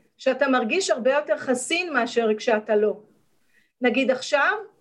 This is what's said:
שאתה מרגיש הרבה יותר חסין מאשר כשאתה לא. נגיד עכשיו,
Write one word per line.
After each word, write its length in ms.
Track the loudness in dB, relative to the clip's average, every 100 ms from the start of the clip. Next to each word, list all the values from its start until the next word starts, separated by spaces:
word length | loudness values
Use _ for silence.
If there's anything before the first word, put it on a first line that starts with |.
| _ _
שאתה 320 | -4 0 2
מרגיש 420 | 2 0 -2 0
הרבה 220 | 0 2
יותר 260 | 0 0 -2
חסין 540 | -2 -4 -2 -4 -2
מאשר 420 | -2 -2 0 0 0
כשאתה 400 | 0 0 0 0
לא. 240 | 2 -2 -10 _ _ _ _ _ _ _
נגיד 300 | 0 2 0
עכשיו, 460 | 0 0 2 2 0 -6 _